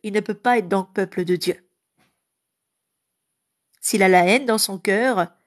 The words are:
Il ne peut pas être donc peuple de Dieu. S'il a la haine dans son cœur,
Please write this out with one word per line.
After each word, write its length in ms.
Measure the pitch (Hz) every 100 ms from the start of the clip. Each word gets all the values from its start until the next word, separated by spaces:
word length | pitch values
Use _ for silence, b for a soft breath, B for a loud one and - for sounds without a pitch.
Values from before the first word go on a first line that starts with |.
Il 100 | 214
ne 60 | 208
peut 140 | 208
pas 240 | 208 247 247
être 100 | 175
donc 260 | 196 190
peuple 300 | - 190 -
de 120 | 175 180
Dieu. 300 | 175 170 _ _ _ _ _ _ _ _ _ _ _ _ _ _ _ _ _ _ _ _ _ _
S'il 240 | - 208
a 60 | 190
la 160 | 185 180
haine 200 | 233 262
dans 120 | 220
son 200 | - 190
cœur, 540 | 208 196 254 240 175 _